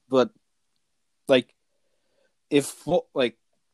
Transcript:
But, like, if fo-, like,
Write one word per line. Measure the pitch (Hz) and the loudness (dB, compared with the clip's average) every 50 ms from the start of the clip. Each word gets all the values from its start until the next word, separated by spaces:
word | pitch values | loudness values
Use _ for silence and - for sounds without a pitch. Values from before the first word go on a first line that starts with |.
| _ - | _ -2
But, | 127 131 123 110 _ _ _ _ _ _ _ _ _ _ _ _ _ _ _ _ _ _ _ - | 0 0 0 0 _ _ _ _ _ _ _ _ _ _ _ _ _ _ _ _ _ _ _ 0
like, | 131 127 120 _ _ _ _ _ _ _ _ _ _ _ _ _ _ _ _ _ _ _ _ - | 0 0 0 _ _ _ _ _ _ _ _ _ _ _ _ _ _ _ _ _ _ _ _ 0
if | 151 143 135 | 0 0 0
fo-, | - - - - 147 - - - _ - | 0 -10 -14 -8 -4 -4 -4 -4 _ -6
like, | 151 127 117 - _ _ _ _ _ _ _ | -4 -4 -4 -4 _ _ _ _ _ _ _